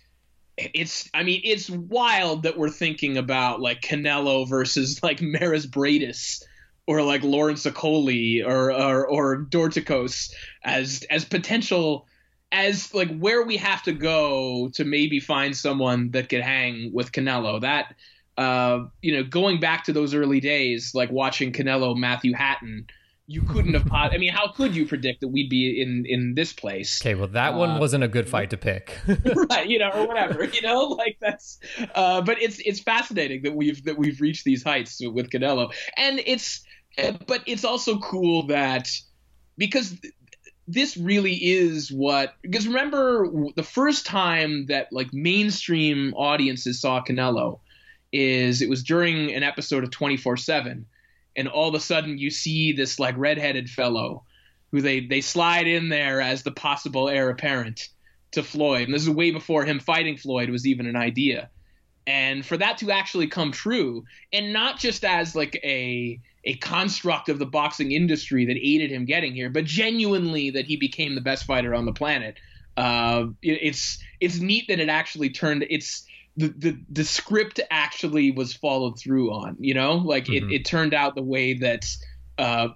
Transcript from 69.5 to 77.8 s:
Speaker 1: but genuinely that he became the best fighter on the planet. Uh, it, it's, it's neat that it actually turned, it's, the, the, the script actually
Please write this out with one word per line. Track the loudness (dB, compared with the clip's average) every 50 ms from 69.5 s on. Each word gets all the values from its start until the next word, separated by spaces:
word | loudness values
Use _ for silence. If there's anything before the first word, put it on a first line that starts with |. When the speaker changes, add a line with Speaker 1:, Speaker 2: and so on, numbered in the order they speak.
Speaker 1:
but | -2 -2 -2
genuinely | 0 0 0 0 0 0 0 2 2 2 2 2 0 0 -2 -2 -2
that | -2 -4 -2
he | -2 -2
became | -2 -2 -2 -2 -4 -4 -4 -4
the | -4
best | -2 -2 -2 -2 -2
fighter | 0 0 0 0 0 0
on | 0 0
the | -2 -2
planet. | -2 -2 -2 0 -2 -4 -6 -12 -14 -20 -20 -20 -20 -20 -8 -4
Uh, | -2 0 2 2 2 2 2 2 2 0 -2 -6 -4 0
it, | 0 0 2 0
it's, | -2 -2 -2 -6 -6 -6 -8 -12 -16 -4 -2
it's | -2 0 0 -2
neat | 0 0 0 0 0 0
that | 0 0
it | 2 2
actually | 2 0 0 -2 -4 -2 -2 -2
turned, | -2 0 0 0 2 0 0 -2
it's, | -2 -4 -4 -6 -10 -10 -12 -16 -20 -20 -20 _ _ 0
the, | 0 0 0
the, | 0 -2 -2 -2 -2 -8 -6
the | -4 -2 -2
script | 0 -2 -4 -2 0 2 2 2 0 -2 -4 -4 -2
actually | 0 0